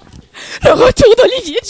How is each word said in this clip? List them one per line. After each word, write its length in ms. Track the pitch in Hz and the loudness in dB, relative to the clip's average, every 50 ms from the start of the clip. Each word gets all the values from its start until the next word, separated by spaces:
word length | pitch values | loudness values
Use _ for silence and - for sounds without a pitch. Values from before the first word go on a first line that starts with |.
| _ _ - - _ _ _ - - - - - - | _ _ -20 -20 _ _ _ -20 -20 -18 -10 -2 0
Le 80 | 587 | 0
retour 420 | 640 - 494 508 - - 571 427 453 | 2 2 0 0 2 2 2 4 4
d'Olivier 420 | 494 480 427 494 539 415 311 294 466 - | 4 2 0 0 -4 -10 -8 -10 -10 -8